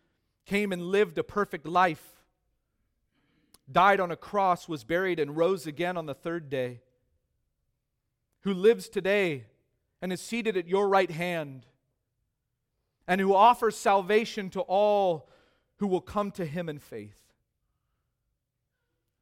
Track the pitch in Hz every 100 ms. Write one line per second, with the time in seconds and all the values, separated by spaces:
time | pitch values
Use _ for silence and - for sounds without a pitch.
0 | _ _ _ _ - 202 208 180 175 196
1 | 196 160 - 208 196 170 156 180 185 156
2 | - _ _ _ _ _ _ _ _ _
3 | _ _ _ _ _ _ - 170 196 196
4 | 175 160 - 208 190 170 - 151 - 170
5 | 190 165 143 151 170 190 160 143 175 170
6 | 156 131 170 170 143 135 123 123 _ _
7 | _ _ _ _ _ _ _ _ _ _
8 | _ _ _ _ 196 180 208 190 - 196
9 | 185 202 180 135 107 _ _ _ _ _
10 | 185 - - 233 220 185 170 196 202 196
11 | 180 160 180 170 147 131 - _ _ _
12 | _ _ _ _ _ _ _ _ _ _
13 | - 190 196 190 226 240 220 - 226 196
14 | 180 214 233 220 185 190 175 190 208 208
15 | 190 156 - _ _ _ _ - 202 180
16 | - 208 202 - 160 170 165 147 - 117
17 | 104 - _ _ _ _ _ _ _ _
18 | _ _ _ _ _ _ _ _ _ _
19 | _ _